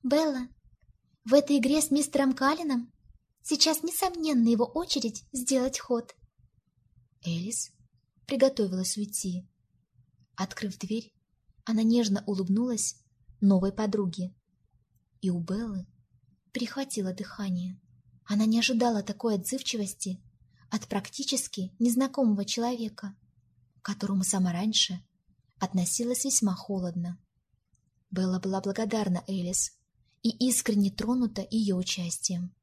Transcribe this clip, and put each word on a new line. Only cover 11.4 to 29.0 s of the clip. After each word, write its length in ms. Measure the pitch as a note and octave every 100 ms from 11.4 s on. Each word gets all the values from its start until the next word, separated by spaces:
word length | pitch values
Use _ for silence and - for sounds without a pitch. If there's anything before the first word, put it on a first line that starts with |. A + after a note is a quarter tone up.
| _ _
она 200 | - A3
нежно 400 | A3+ A#3+ A3 G3 -
улыбнулась 720 | F#3+ F#3 G3 B3 A3 - - _ _ _ -
новой 300 | G3 F#3+ F#3+
подруге. 640 | G3 G#3+ G#3 F#3+ E3 F3+ - _ _ _ _ _ _ _ _
И 80 | F#3+
у 100 | F3
Беллы 480 | E3 G3 A#3 F#3+ F3+ _ _ _ _ _ _
перехватило 640 | - A#3+ - C4+ A3 F#3+
дыхание. 680 | F#3 G3+ - G3 F3+ F3+ F#3 _ _ _ _ -
Она 200 | G#3 A3
не 140 | A3+
ожидала 420 | A#3 A#3 A#3+ G#3+
такой 340 | G3+ G3+ A#3 G3+
отзывчивости 840 | - C4+ - A#3 G3 - G3 F#3 - _ _ _ _
от 180 | G#3+ -
практически 880 | G3+ G3 - C#4 C4 - - F#3 -
незнакомого 680 | A#3+ A#3 C4+ C4+ B3 G3+ G3+
человека, 680 | - A#3 B3 A3 - G3+ - _ _ _ _ _ _
к 40 | -
которому 380 | G3+ G3+ G3
сама 280 | F#3 F#3+ F#3
раньше 520 | F3 G#3+ A3 - F3+ - _ _ _ _ _
относилась 680 | F#3+ F#3+ F3 - A#3+ B3 C4+
весьма 300 | - G#3 F3+
холодно. 640 | - G3 F3+ F3 F3 F3 _ _ _ _ _ _ _ _ _
Белла 280 | F#3 F#3 F#3
была 220 | F#3+ F#3+
благодарна 640 | G3 G3 A3 A3